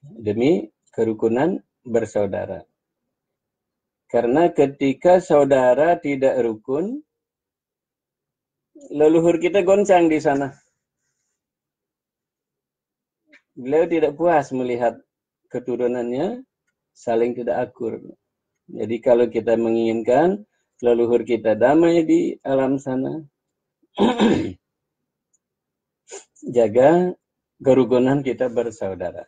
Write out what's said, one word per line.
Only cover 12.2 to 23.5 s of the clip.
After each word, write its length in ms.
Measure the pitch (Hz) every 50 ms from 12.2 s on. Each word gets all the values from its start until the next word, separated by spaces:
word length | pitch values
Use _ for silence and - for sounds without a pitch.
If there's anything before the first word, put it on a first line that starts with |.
| _ _ _ _ _ _ _ _ _ _ _ _ _ _ _ _ _ _ _ _ _ _ _ _ _ _ _ -
Beliau 320 | 123 127 143 160 170 170
tidak 240 | 170 165 156 147 147
puas 400 | 143 165 175 156 151 139 - 135
melihat 480 | 127 127 123 123 117 120 117 113 - _ _ _ _ _ _ _ _ _ _
keturunannya 960 | - 123 120 - 123 117 123 120 123 123 120 120 120 131 156 202 233 247 262 _ _ _ _ _ _ _ _ _ _
saling 400 | _ - - 117 117 117 123 120
tidak 360 | 123 120 120 - - 127 123
akur. 280 | _ - 120 113 110 - - - - _ _ _ _ _ _ _ _ _ _ _
Jadi, 260 | - 117 113 107 117 117 -
kalau 240 | 135 120 120 123
kita 320 | 113 113 117 104 120 113 113
menginginkan 880 | 117 113 113 113 113 113 110 113 113 113 123 135 156 180 196 202 - _ _ _ _ _ _ _
leluhur 460 | - 120 120 117 120 113 120 117 113
kita 320 | 113 120 110 101 113 107 107
damai 480 | 113 123 143 160 170 170 170 170 160
di 320 | 151 160 170 - - - - _
alam 320 | 135 135 135 135 131 139 135
sana, 400 | 135 135 131 131 131 139 143 160 156 - _ _ _ _